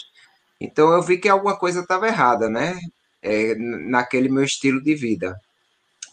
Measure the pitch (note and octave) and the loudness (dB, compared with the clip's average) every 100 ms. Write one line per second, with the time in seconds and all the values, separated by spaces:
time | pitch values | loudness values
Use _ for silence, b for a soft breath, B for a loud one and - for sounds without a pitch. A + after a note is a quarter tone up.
0 | - b b b _ - - - D#3 F3 | -10 b b b _ -14 -4 2 4 4
1 | E3 F3+ G#3 G3 G3+ G3 F3 F3 F3 F#3 | 2 2 2 2 2 -2 -2 -2 -2 0
2 | A3 G#3+ B2 A2+ A2 A2+ D#3 F3+ E3+ - | 0 2 2 2 0 0 -2 -4 -12 -16
3 | _ _ F#2+ G#2+ A2 A2 A#2+ G#2+ E2+ B2 | _ _ -2 0 0 -2 -4 -6 -2 -2
4 | B2 B2+ C3 C3 C#3 - C#3 C3 C#3 D3+ | 0 0 0 0 0 0 0 0 0 -2
5 | A#2+ G2 F#2 F#2+ _ _ _ _ _ - | -2 -4 -6 -10 _ _ _ _ _ -20
6 | - | -20